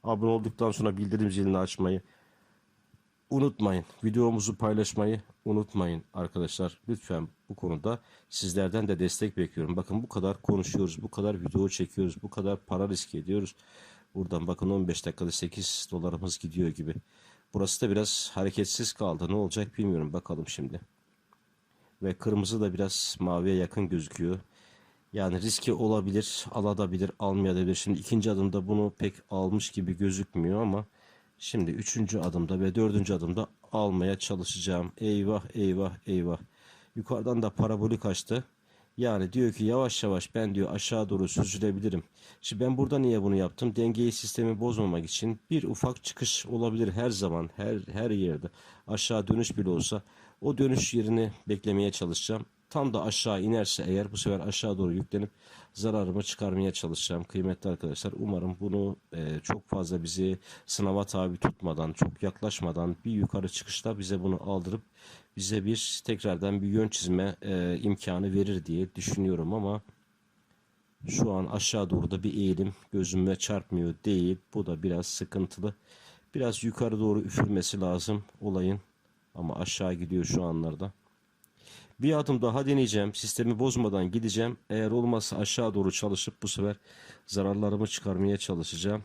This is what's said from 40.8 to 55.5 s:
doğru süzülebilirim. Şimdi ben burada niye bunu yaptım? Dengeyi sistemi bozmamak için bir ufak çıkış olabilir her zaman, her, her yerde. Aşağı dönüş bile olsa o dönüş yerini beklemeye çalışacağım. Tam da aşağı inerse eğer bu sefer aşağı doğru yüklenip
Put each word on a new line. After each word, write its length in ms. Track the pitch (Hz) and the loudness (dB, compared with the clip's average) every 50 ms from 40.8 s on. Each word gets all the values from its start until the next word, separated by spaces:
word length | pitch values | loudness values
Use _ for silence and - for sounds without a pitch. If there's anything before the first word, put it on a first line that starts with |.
| - - 120 110 107 95 | -2 0 0 0 0 0
doğru 180 | 101 95 95 | 0 0 0
süzülebilirim. 760 | 90 - - - 95 95 98 107 104 - 98 101 107 92 87 - _ _ - - - - _ | 0 2 0 0 0 0 0 0 0 0 2 0 0 0 -2 -4 _ _ -20 -20 -20 -20 _
Şimdi 220 | - - - 98 127 | -8 -6 -2 0 2
ben 140 | 127 131 | 2 4
burada 220 | 127 135 131 147 139 | 2 2 2 4 2
niye 240 | 131 123 117 107 95 | 4 4 4 4 4
bunu 120 | 101 98 | 4 4
yaptım? 400 | 95 92 87 - - 123 120 101 | 4 2 0 -2 -2 -2 -2 0
Dengeyi 360 | 113 117 117 110 110 120 120 | 2 2 2 2 2 2 2
sistemi 480 | 110 - - 107 - - 117 113 113 101 | 0 -2 -6 -6 -2 0 0 0 0 0
bozmamak 460 | 117 120 117 110 107 95 87 85 82 | 0 0 2 2 2 2 0 0 -2
için 340 | 82 - - 107 113 113 107 _ _ | -4 -4 -2 -2 -2 -4 -4 _ _
bir 140 | 165 156 139 | -2 0 0
ufak 400 | - 110 - - 127 127 - - | -2 -2 0 0 -2 -2 -6 -10
çıkış 420 | - - - 135 117 - - - | -10 -6 -4 -2 -2 -2 -2 -2
olabilir 460 | - 123 113 117 117 110 113 117 101 | -4 -2 0 0 0 2 2 2 2
her 180 | 87 107 120 123 | 2 2 0 0
zaman, 400 | 110 95 98 90 82 85 82 82 - | 0 0 0 0 0 0 -2 -4 -6
her, 200 | - 101 107 117 104 90 - | -6 -4 -2 -2 -2 -4 -6
her 200 | - 104 113 120 | -6 -4 0 0
yerde. 380 | 107 98 95 87 78 71 67 85 - - - - - - _ | 0 2 2 0 0 -2 -4 -10 -12 -14 -20 -20 -20 -20 _
Aşağı 400 | - 107 98 - - 117 110 98 | -4 -2 -2 0 0 0 0 2
dönüş 300 | 98 113 113 117 - 95 | 2 2 2 2 0 0
bile 120 | 104 98 92 | 0 0 2
olsa 340 | 87 82 - - 107 101 - - - - - - - _ | 2 2 0 0 -4 -6 -6 -10 -20 -20 -20 -20 -16 _
o 160 | - 147 139 | -2 -2 2
dönüş 360 | 139 139 131 127 123 - - 120 | 4 4 4 4 2 2 2 2
yerini 380 | 117 107 110 113 113 113 107 107 - - | 2 2 4 4 4 2 0 -2 -8 -4
beklemeye 440 | - 104 98 - 107 98 98 101 101 | -2 -2 0 0 2 2 4 2 2
çalışacağım. 540 | 92 - 95 87 82 - - - 110 110 - _ _ _ _ _ | 0 -2 -4 -2 -2 -2 -2 -2 -4 -4 -6 _ _ _ _ _
Tam 240 | - 156 139 135 110 | -2 0 0 2 0
da 100 | 104 78 | 0 0
aşağı 380 | 110 104 - - 117 104 95 | 0 -2 0 0 0 0 0
inerse 420 | 92 110 117 113 101 - - - - | 2 2 2 2 2 0 -2 -2 0
eğer 240 | 90 92 98 104 104 | 0 0 0 0 -2
bu 60 | 107 | -4
sefer 220 | 98 - 104 98 92 | -2 0 0 0 0
aşağı 380 | 76 104 95 - - 107 101 | -2 -2 -4 -2 -2 -2 0
doğru 160 | 92 95 87 85 | 2 2 2 2
yüklenip 360 | 92 - - - 101 104 104 _ _ - - | 0 -2 -2 -2 -2 -2 -2 _ _ -20 -20